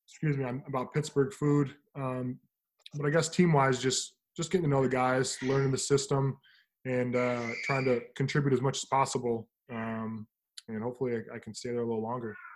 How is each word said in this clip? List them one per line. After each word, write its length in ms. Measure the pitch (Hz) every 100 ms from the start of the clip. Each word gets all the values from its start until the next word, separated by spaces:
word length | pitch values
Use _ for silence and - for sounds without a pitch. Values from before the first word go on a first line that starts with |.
| _
excuse 300 | - 156 135
me, 80 | 131 127 143
about 260 | 135 123
Pittsburgh 400 | 151 143 139 135
food. 420 | - 147 147 135 - _ 143
Um, 440 | 131 127 127 135 _ _ _ _ - 147
but 100 | 147
I 40 |
guess 180 | 160 -
team-wise, 520 | - 175 147 135 123
just, 340 | 127 127 - _ _ -
just 160 | 165
getting 120 | 185
to 60 | 160
know 120 | 139
the 60 | 131
guys, 480 | 127 127 131 127 -
learning 300 | 127 135 139
the 60 | 131
system, 600 | - 139 - 139 135 127 _ _ _ _ 131
and, 300 | 127 123 123
uh, 320 | 123 120 117 117 -
trying 200 | 135 131
to 160 | 120 - -
contribute 380 | 139 151 139
as 80 | 127
much 160 | 135 -
as 80 | -
possible. 640 | 135 131 135 123 113 110 _ -
Um, 560 | 117 113 110 110 110 107 _ _ - -
and 140 | 110
hopefully 320 | 117 123 127 117 -
I, 40 | 117
I 40 |
can 140 | 113
stay 160 | 104 123
there 80 | 120
a 40 | 117
little 160 | 113
longer 340 | 113 123 117 104 -